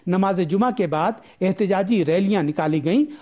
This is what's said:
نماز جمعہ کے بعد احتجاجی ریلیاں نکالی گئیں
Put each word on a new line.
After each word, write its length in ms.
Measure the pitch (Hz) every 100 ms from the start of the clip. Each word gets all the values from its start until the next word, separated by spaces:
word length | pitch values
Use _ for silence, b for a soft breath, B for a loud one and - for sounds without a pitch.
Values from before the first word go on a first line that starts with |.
| -
نماز 320 | 180 196 185 165
جمعہ 220 | 196 247
کے 160 | 226 175
بعد 240 | 151 180 220 B -
احتجاجی 640 | 190 185 196 190 196 220 151
ریلیاں 380 | 170 196 202
نکالی 420 | 147 151 156 156 151
گئیں 200 | 226 294 B